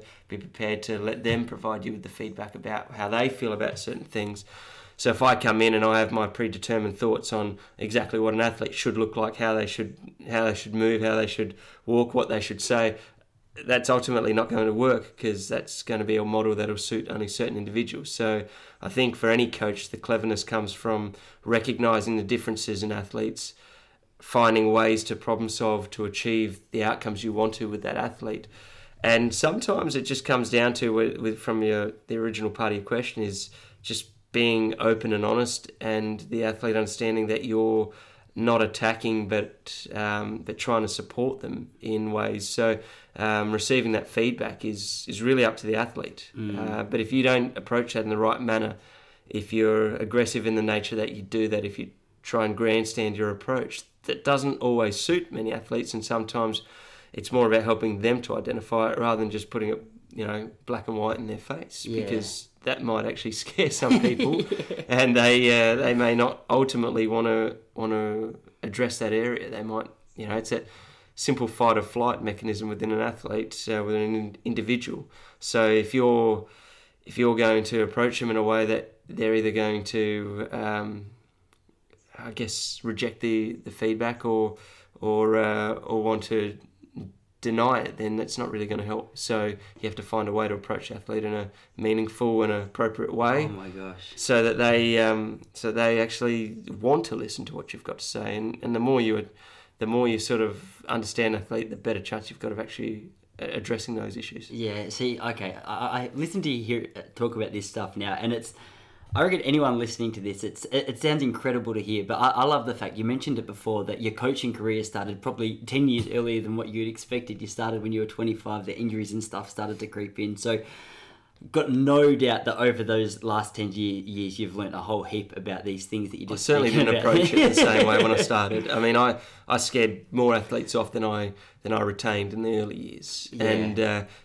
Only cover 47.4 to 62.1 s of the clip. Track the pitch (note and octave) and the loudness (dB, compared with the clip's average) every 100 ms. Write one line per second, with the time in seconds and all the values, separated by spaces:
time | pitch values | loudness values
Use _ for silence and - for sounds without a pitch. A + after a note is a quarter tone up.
47.4 | B2 - - A#2+ B2 A#2 G#2+ G#2+ A2 A#2+ | 2 -4 -2 0 0 -2 -2 2 2 2
48.4 | A#2+ A2 A2 G#2 - - - - - G#2+ | 0 0 0 -6 -16 -20 -20 -20 -10 -8
49.4 | G2+ A2+ G#2+ A2 G#2+ A#2 G#2 A#2 A#2 B2 | -2 2 4 4 2 0 0 2 2 0
50.4 | A2 A2 G#2+ G#2+ G2+ A2+ A2 G#2 F#2+ A2+ | 0 2 2 0 -2 -4 -4 -6 -4 0
51.4 | A2 G#2 G2+ G2+ A#2 - _ _ - A#2 | 2 0 -4 -6 -12 -14 _ _ -4 0
52.4 | G#2+ G#2 A2+ A2 A2 - G#2+ G#2 G#2+ G2+ | 0 0 2 2 0 -2 -2 0 -2 -2
53.4 | - C3 A2+ - - _ - - - C#3 | -4 -4 -4 -10 -16 _ -8 -4 2 2
54.4 | C#3 C3+ B2 A#2+ A2 G2+ - E3+ F3 - | 2 0 2 4 2 0 0 0 0 -6
55.4 | A2 A2+ G#2+ A#2+ A#2 A2+ G#2+ A#2 A2 A#2+ | -4 -4 -4 -6 -4 -6 -4 -4 -2 -2
56.4 | A2+ A2 - - - - - - G#2 B2 | 0 -2 -8 -20 -20 -20 -16 -12 -2 4
57.4 | A#2 A2+ A2 A2 A2 G2+ A2+ B2 - - | 6 6 4 2 0 0 2 0 -2 -4
58.4 | - A#2+ - A2+ A2 A#2 A#2 A2+ A2 G#2 | -4 -6 0 2 2 2 2 2 0 -4
59.4 | G#2 A#2+ G#2+ - - - - - G#2 G#2 | -4 -4 -2 -4 -6 -20 -14 -8 -6 -6
60.4 | A2 - - A#2 G#2+ A2 G#2+ A#2 A2 G#2+ | -8 -12 -6 -6 -4 -2 0 -2 -4 -8
61.4 | - D3+ - - - A2+ G#2 | -8 -10 -10 -12 -6 -4 -2